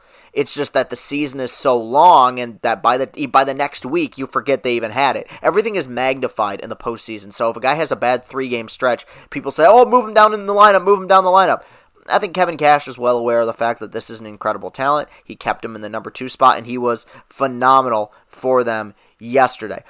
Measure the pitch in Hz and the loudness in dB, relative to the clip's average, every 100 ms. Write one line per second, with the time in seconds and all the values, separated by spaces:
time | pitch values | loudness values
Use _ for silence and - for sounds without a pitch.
0 | _ _ _ - 135 - 139 135 123 123 | _ _ _ -4 -4 -4 -2 -2 -2 -4
1 | - 143 147 135 123 - 143 123 113 135 | -6 -4 -6 -6 -8 -2 0 0 0 4
2 | 175 156 127 123 120 104 120 107 113 127 | 6 6 4 0 -8 -6 -4 -2 0 0
3 | 127 - 139 135 135 135 143 - 127 170 | -2 -6 0 2 2 -2 -4 -6 -6 -4
4 | 151 - 135 131 117 135 127 120 110 113 | -4 -6 -8 -4 -2 -2 0 -2 -2 -2
5 | 135 110 - - 156 175 220 196 131 123 | 0 -2 -8 -4 -2 0 -2 -4 -6 -4
6 | 131 135 127 - 104 101 110 110 120 117 | -2 -2 -4 -4 -4 -4 -12 -10 -8 -8
7 | - 110 101 - 117 113 127 147 151 120 | -10 -12 -12 -4 -4 -2 -2 0 -2 -2
8 | 123 127 - 131 131 120 110 - 131 117 | 0 -2 -4 -8 -6 -6 -8 -4 -2 -2
9 | - - - 147 131 143 165 233 226 247 | -6 -20 -14 -10 -6 2 6 8 6 4
10 | 214 214 214 214 196 202 208 196 185 202 | 2 4 4 2 -2 4 6 6 2 0
11 | 185 190 185 185 180 123 - _ _ _ | 4 4 6 4 4 0 -4 _ _ _
12 | - 202 196 170 175 151 147 147 139 123 | -2 -2 0 -2 -2 2 4 4 2 -4
13 | 120 120 117 117 113 113 117 117 104 113 | 0 0 2 0 0 -2 -4 -4 -8 -10
14 | - 113 110 104 110 104 95 - 135 147 | -10 -12 -16 -8 -6 -6 -8 -4 -2 -2
15 | - _ - 107 - - 117 110 104 110 | -4 _ -20 -8 -6 -6 -8 -12 -10 -10
16 | 110 - 127 - 131 113 120 123 120 117 | -10 -12 -12 2 2 2 -2 -4 -4 -4
17 | - - _ - 135 123 127 135 131 113 | -8 -20 _ -6 -4 0 2 4 2 -2
18 | 104 _ _ - 131 127 117 110 104 - | -4 _ _ -8 0 0 0 -4 -8 -14
19 | _ _ 113 131 123 - 107 95 | _ _ -4 -2 -2 -4 -12 -14